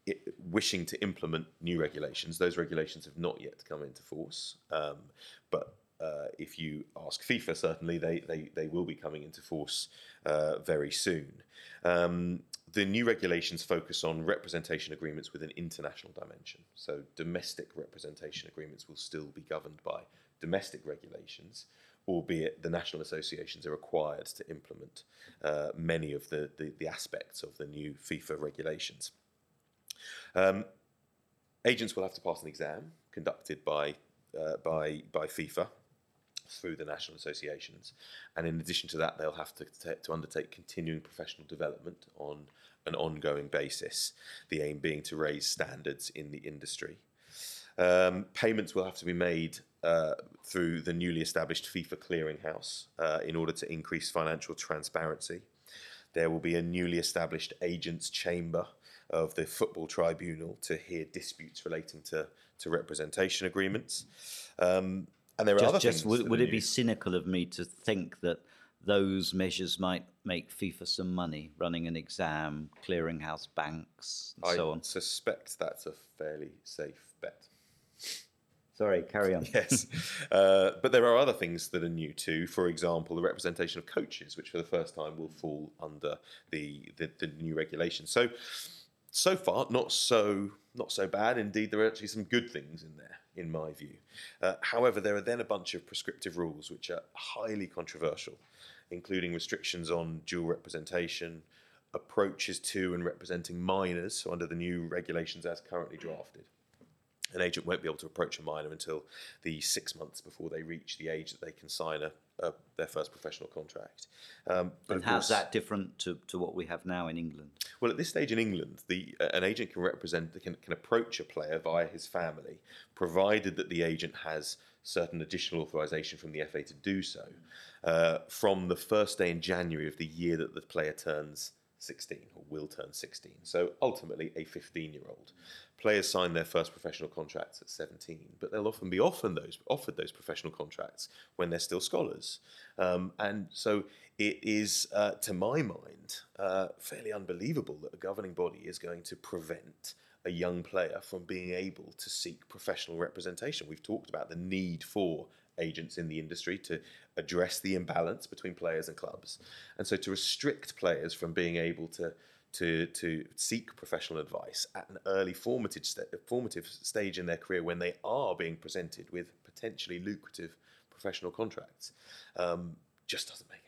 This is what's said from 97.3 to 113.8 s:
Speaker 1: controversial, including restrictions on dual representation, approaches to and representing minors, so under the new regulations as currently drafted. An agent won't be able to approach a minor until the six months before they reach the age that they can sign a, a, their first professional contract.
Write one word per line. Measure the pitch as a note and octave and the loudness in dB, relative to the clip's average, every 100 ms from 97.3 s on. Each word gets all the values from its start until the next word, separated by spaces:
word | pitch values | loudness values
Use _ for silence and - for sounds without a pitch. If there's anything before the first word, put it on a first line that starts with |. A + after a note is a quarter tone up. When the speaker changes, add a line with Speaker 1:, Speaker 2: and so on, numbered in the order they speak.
| - A2 G#2 F2+ | -4 -2 -2 -4
Speaker 1:
controversial, | - E2 D#2 D#2 D2 - - _ - - - - | -6 -8 0 0 0 -8 -12 _ -20 -20 -20 -12
including | F2 - F#2+ F2 | -10 -2 0 0
restrictions | E2+ - - - F2+ D#2+ | -2 -2 -2 -2 -4 0
on | E2+ E2 D#2+ - | 0 0 -4 -4
dual | F2 E2 | -2 0
representation, | E2+ - D#2+ D#2 F2+ E2+ - E2+ E2 - - - - _ | -2 -2 -8 -2 -2 0 -2 -6 -10 -18 -20 -20 -20 _
approaches | - - - G2 F#2+ - F2+ | -10 -2 2 2 2 -4 -4
to | - G2 F#2 | -2 0 0
and | F2 | 2
representing | F2 - F2+ F2+ - F2 | -2 -4 -4 -4 -4 -2
minors, | F2+ F#2+ F#2 F2 F#2+ | 2 4 4 0 -2
so | - - | -4 -2
under | F2 E2+ | -2 -2
the | |
new | E2+ F2 F2+ E2 | -2 0 0 -2
regulations | F2+ E2 E2 E2 F2 | -4 -2 -2 -2 -4
as | E2 E2+ | -4 -6
currently | - F2+ D#2 D#2+ | -4 -6 -6 -8
drafted. | E2 D#2 - - - _ _ _ - _ _ _ - | -10 -10 -12 -18 -20 _ _ _ -20 _ _ _ -6
An | F2+ | 0
agent | F2+ E2+ | 0 0
won't | D#2+ F2 | 0 0
be | D#2+ | 0
able | D2+ | -4
to | D#2+ | -6
approach | - E2+ - | -2 -2 -2
a | |
minor | D#2 D2+ D2+ | -6 -6 -6
until | D#2 - D#2 - - - - | -8 -6 -6 -6 -16 -16 -8
the | E2 D#2 | -6 -2
six | - - - | 0 -2 -2
months | E2 D#2+ - | -10 -10 -12
before | D#2 - D#2+ | -16 -10 -8
they | D#2+ | -6
reach | D#2+ E2 - - | -8 -10 -8 -8
the | D#2+ | -4
age | D#2+ D#2+ | -4 -6
that | - | -10
they | E2 | -12
can | - D2+ | -12 -10
sign | - D#2+ D2+ | -4 -2 0
a, | D#2 - _ - | -4 -6 _ -4
a, | E2+ - _ - | -4 -4 _ -4
their | E2 | -2
first | D#2 D#2 | -2 -4
professional | - D#2 - - | -6 -10 -8 -10
contract. | - D2+ - | -10 -10 -12